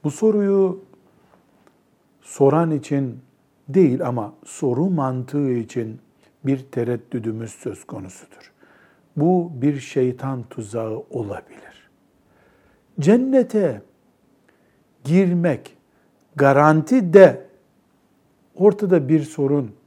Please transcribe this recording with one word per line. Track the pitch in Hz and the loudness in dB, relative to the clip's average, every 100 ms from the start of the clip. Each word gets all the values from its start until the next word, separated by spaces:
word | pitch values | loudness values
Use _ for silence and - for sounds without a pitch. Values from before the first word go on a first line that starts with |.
Bu | 151 | -8
soruyu | 143 220 208 202 196 190 185 - _ _ _ _ _ _ _ _ _ _ _ _ _ | -2 0 2 0 2 0 -2 -14 _ _ _ _ _ _ _ _ _ _ _ _ _
soran | - - 139 151 170 | -20 0 2 2 0
için | 151 - 143 135 123 _ _ _ _ - | -4 -4 -4 -4 -10 _ _ _ _ -4
değil | 139 156 127 - | 2 2 2 -4
ama | 123 107 - | -4 -8 -12
soru | - - 135 123 180 | -20 -6 -4 -2 -2
mantığı | 175 135 127 123 147 139 | -2 -4 -6 -6 -4 -2
için | 123 110 127 113 113 _ _ _ _ | -4 -6 -8 -8 -12 _ _ _ _
bir | 135 135 | -6 -6
tereddüdümüz | 131 - 117 120 - 123 110 110 113 | -6 -8 -6 -6 -8 -8 -8 -8 -12
söz | - 123 98 | -12 -14 -14
konusudur. | - 95 95 - - - - _ _ _ _ _ _ - | -16 -16 -16 -20 -20 -20 -20 _ _ _ _ _ _ -2
Bu | 156 180 170 | 0 0 -2
bir | 139 135 143 | -4 -4 -4
şeytan | 127 - 127 127 135 131 | -6 -2 -2 -4 -8 -10
tuzağı | 117 - 104 113 110 110 - | -12 -14 -10 -8 -8 -10 -10
olabilir. | 123 104 - - - - - _ _ _ _ _ _ _ _ _ _ _ - | -10 -10 -10 -16 -20 -20 -20 _ _ _ _ _ _ _ _ _ _ _ -4
Cennete | 147 233 262 262 247 214 180 104 - _ _ _ _ _ _ _ _ _ _ _ | 2 2 4 0 0 -2 -2 -4 -16 _ _ _ _ _ _ _ _ _ _ _
girmek | 135 170 190 175 170 127 - _ _ _ _ _ _ - | -2 2 2 0 -2 -4 -8 _ _ _ _ _ _ 0
garanti | 139 139 151 156 156 254 185 | 4 6 6 4 2 0 6
de | 175 185 - - _ _ _ _ _ _ _ _ _ _ - | 8 8 6 -12 _ _ _ _ _ _ _ _ _ _ 2
ortada | 196 202 202 175 131 | 2 4 2 2 2
bir | 160 | 0
sorun | 143 - 139 143 117 98 | 0 -4 -2 0 -4 -12